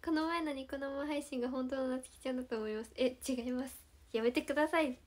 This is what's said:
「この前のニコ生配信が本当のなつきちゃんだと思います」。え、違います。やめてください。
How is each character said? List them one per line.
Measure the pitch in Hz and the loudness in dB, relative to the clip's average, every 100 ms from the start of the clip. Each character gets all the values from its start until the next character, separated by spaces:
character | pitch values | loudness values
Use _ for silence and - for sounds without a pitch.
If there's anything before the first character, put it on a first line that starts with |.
「こ | - | 0
の | 311 320 | 0 2
前 | 339 | 0
の | 320 | -2
ニ | 269 269 | -4 -6
コ | 277 | -6
生 | 277 277 294 | -4 -4 -2
配 | 294 | -2
信 | 294 262 | -2 -2
が | 247 | -2
本 | 262 254 | 0 -2
当 | 269 | 0
の | 262 | 0
な | 254 | -2
つ | 254 | -6
き | - | -8
ち | 262 | -4
ゃ | |
ん | 254 | -2
だ | |
と | 254 226 | -2 -2
思 | 214 | -2
い | |
ま | 214 | -4
す」。 | 226 - | -6 2
え、 | 254 254 - | 2 2 -2
違 | 254 240 | -2 0
い | |
ま | 254 262 | -2 -4
す。 | - - - - | -8 -20 -20 -4
や | 226 | 2
め | 226 | 4
て | 247 | 2
く | 302 | 0
だ | 277 302 | 2 4
さ | 330 | 4
い。 | 302 254 | 2 0